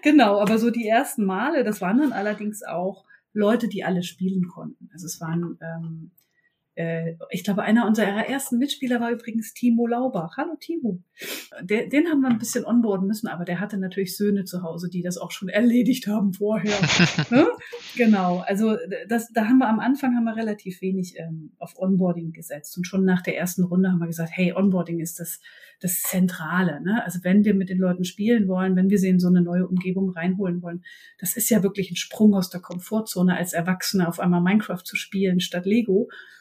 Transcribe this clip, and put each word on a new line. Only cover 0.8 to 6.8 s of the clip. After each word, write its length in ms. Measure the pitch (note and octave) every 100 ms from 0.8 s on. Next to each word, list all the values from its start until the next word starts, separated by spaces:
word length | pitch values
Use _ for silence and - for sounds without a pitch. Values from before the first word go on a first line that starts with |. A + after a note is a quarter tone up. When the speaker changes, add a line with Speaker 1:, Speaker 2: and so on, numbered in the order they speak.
| G#3+
Speaker 1:
ersten 380 | A3+ C#4+ -
Male, 400 | F#3+ F#3 C4 D#4+
das 160 | G#3+ G#3
waren 180 | F3+ A#3+
dann 140 | D4
allerdings 500 | G3 G#3 G#3 G#3 G#3
auch 420 | - E3 F#3 G3 _ _ _
Leute, 360 | G#3 G#3 A#3 A3+
die 160 | F#3+
alle 180 | - F3+
spielen 440 | F3+ - F#3 F#3+ F3+
konnten. 420 | E3 D#3+ - -
Also 140 | - E3
es 140 | -
waren, 380 | D#3+ E3 E3+ -
ähm, 500 | E3 E3 E3 D#3+ D#3+ _ _ _ _ _ _
äh, 400 | -